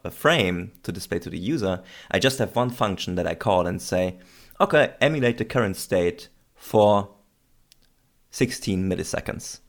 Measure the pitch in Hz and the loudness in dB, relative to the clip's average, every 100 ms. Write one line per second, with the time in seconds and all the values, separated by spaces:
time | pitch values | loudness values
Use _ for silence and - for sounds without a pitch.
0 | 87 - 147 165 95 90 87 - - 90 | -12 -2 2 2 2 -2 -6 -10 -10 -10
1 | - 87 - 85 92 151 95 90 - - | -6 -6 -6 -6 -4 -2 -2 -4 -8 -20
2 | - - 135 131 107 117 123 120 107 92 | -4 0 2 0 -2 0 -2 -2 -2 -2
3 | - 90 82 85 110 92 87 90 - 92 | -4 -4 -2 -2 2 2 2 -2 -2 -2
4 | 92 90 - - - - 202 151 131 - | -2 -4 -16 -20 -20 -2 2 4 2 2
5 | 151 151 123 117 110 131 104 92 - 95 | 0 2 0 0 -2 0 0 -2 -2 0
6 | 87 87 - _ _ _ - 107 104 101 | 0 -2 -10 _ _ _ 0 6 6 6
7 | 98 - _ _ _ _ _ _ _ _ | 2 -10 _ _ _ _ _ _ _ _
8 | _ _ _ - 123 - - 92 95 90 | _ _ _ -2 -2 -2 -4 -2 0 -2
9 | - - - - - - | -4 -6 -6 -8 -12 -16